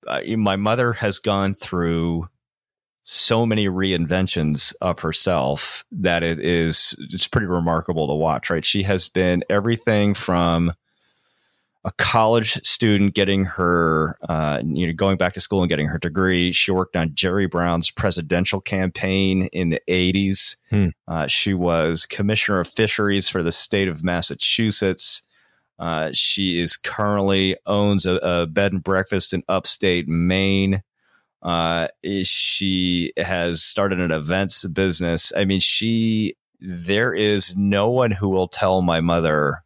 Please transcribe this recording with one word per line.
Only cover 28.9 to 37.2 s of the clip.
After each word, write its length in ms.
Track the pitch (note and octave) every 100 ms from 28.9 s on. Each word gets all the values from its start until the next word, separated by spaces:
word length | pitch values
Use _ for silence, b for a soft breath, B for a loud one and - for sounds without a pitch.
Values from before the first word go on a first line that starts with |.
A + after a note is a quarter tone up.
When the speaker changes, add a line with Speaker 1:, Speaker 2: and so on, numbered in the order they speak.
| F#2+ F#2+ G2 -
Speaker 1:
in 80 | F#2 -
upstate 580 | F#2+ - - G2 F2 D#2
Maine. 760 | E2 F2 F#2 G2 G2 G2 F#2+ - _ _ _ _ _
Uh, 460 | - E2+ E2 E2+ E2 -
is, 240 | E2 G2 F#2
she 840 | - - - G2 F#2 F2+ F2+ E2+ -
has 460 | F2 F#2 F2 E2+
started 360 | - - G2+ F#2
an 120 | F2
events 520 | D#2+ D2+ F#2 G2 - F#2+
business. 680 | D#2+ F#2+ E2 F2 E2+ - -
I 100 | G2
mean, 140 | F#2+
she, 760 | - - A2+ A2+ A2+ A2 G#2+ - _ _
there 520 | F#2+ F2 E2+ G2+ B2
is 400 | E2+